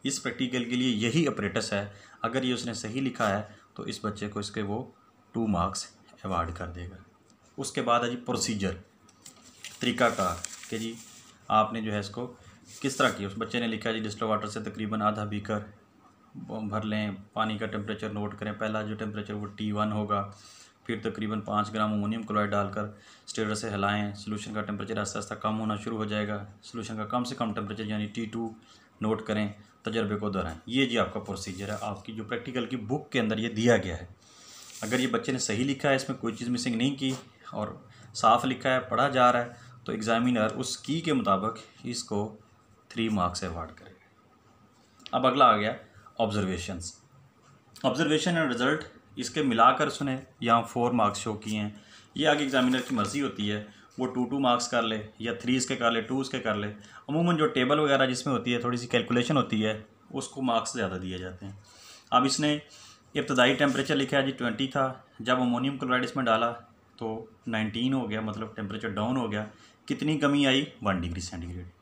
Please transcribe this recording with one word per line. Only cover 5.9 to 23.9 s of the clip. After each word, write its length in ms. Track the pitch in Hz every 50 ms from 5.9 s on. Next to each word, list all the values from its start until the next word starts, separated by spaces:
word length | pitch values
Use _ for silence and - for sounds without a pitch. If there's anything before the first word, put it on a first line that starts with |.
| - - - - - - -
अवार्ड 260 | 95 92 85 85 85 85
कर 140 | - 90
देगा। 300 | 87 85 85 87 92 95 - - - _ _ _ _ - _ _ - _
उसके 240 | - 135 - - 143 123
बाद 200 | 120 117 120 120
है 60 | 120
जी 60 | 123
प्रोसीजर, 560 | 123 - - 123 110 - - 110 101 95 92 85 87 - - _ _ - - _ _ - - - - - - - - - - - -
तरीकाकार 640 | - 123 117 - 127 117 110 - 95 90 87 90 - - - - - -
कि 80 | 113 110
जी 160 | 113 113 113 117 - - - - - - - - - -
आपने 300 | 110 107 107 107 113 113
जो 100 | 110 110
है 80 | 104 104
इसको 260 | 101 101 - 120 123 127 - - - - - - - - - -
किस 160 | - 139 135
तरह 120 | - 139 123
किया। 180 | 98 95 101
उस 80 | 98 98
बच्चे 220 | 110 113 110 - 120
ने 80 | 117
लिखा 240 | 113 113 107 - 117
जी 80 | 110 113
डिस्टिल 280 | 110 107 101 - 117
वाटर 200 | 107 107 104 107 104
से 120 | 104 110
तकरीबन 400 | 107 107 101 - 110 104 110 107 104
आधा 220 | 107 104 107 107
बीकर 400 | 101 104 104 104 - 110 104 104 - - - - _ _ - - - - _ _ - -
भर 460 | - - - 110 110 110 104 101 107 104
लें, 300 | 107 107 107 107 104 95 95 - - _
पानी 220 | - 110 110 107 104
का 60 | 113
टेम्परेचर 440 | 104 98 107 101 107 107 101 110 107
नोट 260 | 101 104 104 104 104 -
करें, 140 | 104 107 104
पहला 280 | 104 110 107 107 110 107
जो 120 | 107 107
टेम्परेचर 380 | 107 110 107 104 107 104 - 107
वो 120 | 104 104
टी 240 | 98 101 - 107 107
वन 200 | 104 104 107 107
होगा, 300 | 104 107 104 101 104 101 95 98 - - - - - - - - _ _ _
फिर 120 | - 117 107
तकरीबन 380 | 107 113 107 - 110 104 107 107
पाँच 280 | 101 - 104 104 104 104
ग्राम 220 | 107 110 107 107 107
अमोनियम 300 | 104 101 104 110 117 107
क्लोराइड 260 | - 107 107 104 101
डालकर 460 | 101 101 101 98 101 107 104 104 104 - - - - - _
स्टेरर 280 | - - - 110 107 107
से 140 | 104 117 113
हिलाएं, 440 | 104 101 98 101